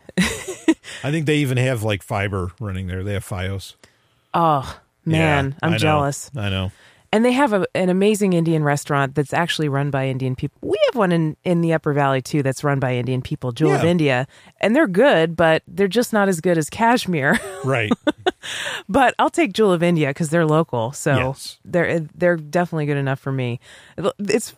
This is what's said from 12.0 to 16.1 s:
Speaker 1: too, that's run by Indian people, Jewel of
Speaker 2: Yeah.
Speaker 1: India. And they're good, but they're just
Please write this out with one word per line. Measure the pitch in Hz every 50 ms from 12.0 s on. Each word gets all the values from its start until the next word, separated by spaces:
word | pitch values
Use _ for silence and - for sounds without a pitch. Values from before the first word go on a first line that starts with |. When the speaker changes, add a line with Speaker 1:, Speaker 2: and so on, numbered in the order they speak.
| 139 135 135 131
Speaker 1:
too, | 127 - - 151 127
that's | 135 131 - -
run | 143 139 135
by | 139 127 127
Indian | 123 120 127 127 127 -
people, | - 147 - - 127
Jewel | 117 - 156 151 143
of | 139 151
Speaker 2:
Yeah. | 165
Speaker 1:
India. | 180 175 151 139 127 123 135 - - - - - _ -
And | - 196 233
they're | 311 330
good, | 196 170 196 262 294 214 165 165 170 160
but | 180 170 160 160 156 -
they're | - - 175 202
just | 190 185 240 233 -